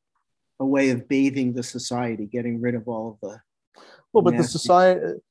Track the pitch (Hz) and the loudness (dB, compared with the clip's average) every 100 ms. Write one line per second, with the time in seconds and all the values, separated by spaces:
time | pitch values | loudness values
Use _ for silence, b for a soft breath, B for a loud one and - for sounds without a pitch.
0 | _ _ _ _ _ - 135 139 135 120 | _ _ _ _ _ -6 -2 2 2 0
1 | - 135 139 127 123 123 120 123 - 123 | -2 0 0 0 -4 -4 -8 -8 -8 -6
2 | 120 110 104 120 120 117 123 120 113 113 | -4 -6 -6 -6 -6 -4 -4 -4 -6 -8
3 | 113 104 101 107 _ _ _ _ b b | -10 -12 -14 -14 _ _ _ _ b b
4 | b 220 175 - 123 165 - 180 185 185 | b 4 4 2 0 -2 4 6 6 4
5 | - - _ | -2 -8 _